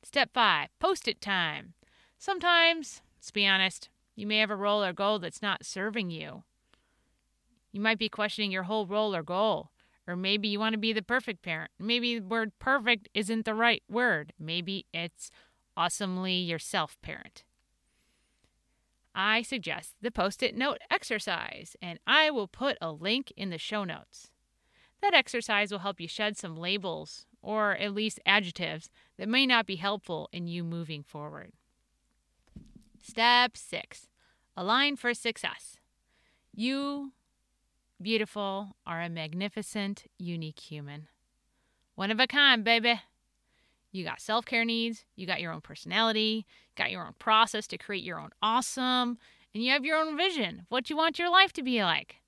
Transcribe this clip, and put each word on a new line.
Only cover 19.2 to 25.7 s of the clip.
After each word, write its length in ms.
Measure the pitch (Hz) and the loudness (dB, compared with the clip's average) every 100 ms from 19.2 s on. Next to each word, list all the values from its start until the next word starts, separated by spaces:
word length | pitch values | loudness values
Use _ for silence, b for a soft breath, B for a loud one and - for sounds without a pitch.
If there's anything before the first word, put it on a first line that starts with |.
| 196 220 | 2 2
suggest 500 | 233 262 165 156 - - | 0 -6 -4 -8 -10 -6
the 80 | 233 | -6
Post-it 480 | 226 190 - 254 - | 0 0 2 -2 0
note 220 | 269 - - | -2 -2 -2
exercise, 840 | 330 - 220 - 170 - - - - | -2 0 -4 -2 -4 -6 -10 -16 -14
and 200 | 180 170 - | -12 -10 2
I 240 | 277 311 | 4 6
will 160 | 277 202 | 2 -4
put 280 | - 269 - | -4 -4 -2
a 100 | 165 | -6
link 400 | 151 175 240 277 - | -6 0 0 -2 -8
in 140 | 196 | -8
the 80 | 165 | -6
show 240 | - 214 | -6 -4
notes. 480 | 190 156 - - - _ _ _ b b b b | -4 -8 -14 -20 -20 _ _ _ b b b b
That 140 | 403 | 4
exercise 580 | 330 254 247 226 208 208 | 4 4 -4 0 0 0